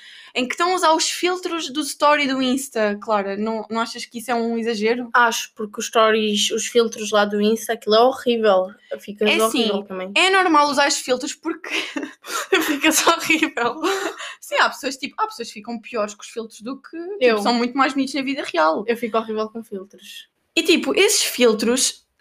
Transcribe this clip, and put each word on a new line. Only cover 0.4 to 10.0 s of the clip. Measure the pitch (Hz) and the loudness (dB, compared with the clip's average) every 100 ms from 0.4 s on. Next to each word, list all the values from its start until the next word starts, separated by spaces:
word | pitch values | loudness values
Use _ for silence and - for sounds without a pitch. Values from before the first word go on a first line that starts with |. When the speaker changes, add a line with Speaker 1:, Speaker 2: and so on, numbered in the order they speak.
| 247 | -4
Speaker 1:
que | - | -2
estão | 349 | 0
a | 370 | 2
usar | 330 | 2
os | 320 - | 2 0
filtros | - 349 370 370 339 294 | -2 -2 -2 -4 -6 -6
do | 277 | -6
story | 277 - 294 294 277 | -6 0 4 4 2
do | 262 | 0
Insta, | 262 262 - 226 208 202 | 0 -2 -2 -2 -2 -2
Clara, | 220 208 196 196 | 0 0 0 -4
não, | 220 226 - | -4 -4 -4
não | 226 | -4
achas | 226 233 | -4 -6
que | - 233 | -12 -10
isso | 233 | -4
é | |
um | 233 233 233 | -2 0 -2
exagero? | 220 220 220 247 233 | -2 0 0 0 0
Speaker 2:
Acho, | 247 233 220 - | 2 4 2 -6
porque | - 214 220 | -10 -10 -8
os | - | -2
stories, | 233 220 220 214 208 - | 4 4 4 2 0 0
os | 220 - | -2 0
filtros | 240 226 226 208 | 2 2 -2 0
lá | 208 | 2
do | 208 208 | 2 2
Insta, | 208 220 - | 2 0 -2
aquilo | 220 208 | -6 2
é | 214 | 6
horrível. | 247 262 247 233 214 190 190 - _ 214 | 6 4 0 2 4 4 2 -6 _ -12
Ficas | - 202 220 | -12 -2 0
Speaker 1:
É | 320 | 2
Speaker 2:
horrível | 220 269 208 202 | 2 2 0 -2
Speaker 1:
assim, | 202 | -6
Speaker 2:
também. | 190 | -10